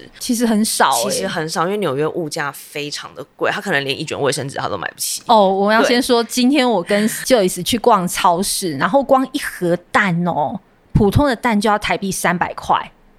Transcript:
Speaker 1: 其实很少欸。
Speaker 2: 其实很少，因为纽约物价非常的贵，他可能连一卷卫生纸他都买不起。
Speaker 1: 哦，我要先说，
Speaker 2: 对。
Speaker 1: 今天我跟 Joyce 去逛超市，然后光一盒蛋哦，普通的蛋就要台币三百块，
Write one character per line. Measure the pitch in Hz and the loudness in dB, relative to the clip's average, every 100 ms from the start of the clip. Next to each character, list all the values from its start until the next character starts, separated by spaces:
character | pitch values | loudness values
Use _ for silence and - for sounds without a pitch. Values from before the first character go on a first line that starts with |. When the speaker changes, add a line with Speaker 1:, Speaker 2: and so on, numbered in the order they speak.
| 64 - | -18 -14
Speaker 1:
其 | - 226 | -6 -2
实 | 233 | 0
很 | 208 220 | 2 0
少 | - 175 | 2 2
欸。 | 120 120 | 2 0
Speaker 2:
其 | 202 | -4
实 | 190 | -4
很 | 170 156 | -4 -4
少， | 180 170 | -2 -2
因 | |
为 | 208 | -2
纽 | 170 131 | -2 -2
约 | 156 | -2
物 | 175 151 | -4 -6
价 | 160 143 | -6 -8
非 | - - 151 147 | -8 -12 -10 -8
常 | - - - | -10 -12 -16
的 | 139 - | -18 -4
贵， | 139 | -2
他 | - | -2
可 | 202 | -2
能 | 143 135 | -2 -2
连 | 117 | -6
一 | |
卷 | 151 101 | -6 -2
卫 | 135 | -2
生 | - 135 | -2 -6
纸 | 120 | -6
他 | 127 | -6
都 | 95 | -6
买 | - | -8
不 | - | -8
起。 | - - - | -8 -8 2
Speaker 1:
哦， | 220 190 | 4 4
我 | 196 202 | 2 2
要 | 220 | 4
先 | - 240 | 4 2
说， | 262 233 | 2 0
Speaker 2:
对。 | 226 | 0
Speaker 1:
今 | 247 247 | 0 2
天 | 294 247 | 4 2
我 | 202 | 0
跟 | 170 208 220 | 0 0 0
Joyce | - - 247 185 180 | -4 2 2 2 -2
去 | 170 233 | -4 0
逛 | 247 208 175 | 4 2 2
超 | - 185 175 | 0 2 2
市， | 202 - 185 135 | 0 -4 -4 -2
然 | 175 | 0
后 | 277 | 0
光 | 247 262 262 | 4 2 2
一 | 294 | -4
盒 | - - 175 175 _ | -8 -4 -2 -2 _
蛋 | 254 202 170 175 | 0 0 0 0
哦， | 156 143 233 _ _ _ | -2 -4 -6 _ _ _
普 | - 202 | 4 6
通 | - 294 | 4 2
的 | 220 | 0
蛋 | 247 208 | 0 2
就 | 208 | 2
要 | 208 | 0
台 | - 180 | 0 -2
币 | 190 | -2
三 | - 175 175 | -2 0 0
百 | - | -2
块， | - - 165 - _ _ | -6 -2 -2 -2 _ _